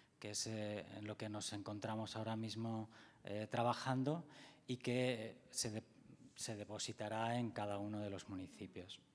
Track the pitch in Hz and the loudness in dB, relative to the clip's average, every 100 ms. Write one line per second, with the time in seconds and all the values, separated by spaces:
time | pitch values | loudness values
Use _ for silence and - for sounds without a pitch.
0 | - _ 107 104 110 110 104 104 - 104 | -20 _ -4 -2 0 0 0 -2 -4 -6
1 | 104 107 110 104 - 104 101 104 110 110 | -6 -4 -4 -2 -2 -2 -2 -2 0 0
2 | 107 110 110 110 110 107 113 113 110 - | 0 -2 0 0 0 0 0 0 -2 -8
3 | - - - 104 107 120 120 120 131 131 | -20 -12 -4 -2 2 4 4 4 4 4
4 | 131 165 - - - - - 123 - 123 | 4 2 -2 -14 -18 -10 -4 -2 2 4
5 | 127 117 110 - - - 113 107 - - | 4 4 -2 -10 -6 -2 0 -2 -4 -12
6 | - - - - - 107 104 104 - - | -20 -20 -16 -6 -4 -2 -4 -4 -4 -2
7 | 107 110 117 120 117 - 104 101 104 107 | 0 4 4 4 2 0 0 0 0 0
8 | 104 95 - 95 92 - 95 95 90 - | 0 -2 -4 -6 -6 -8 -8 -8 -10 -12
9 | - | -16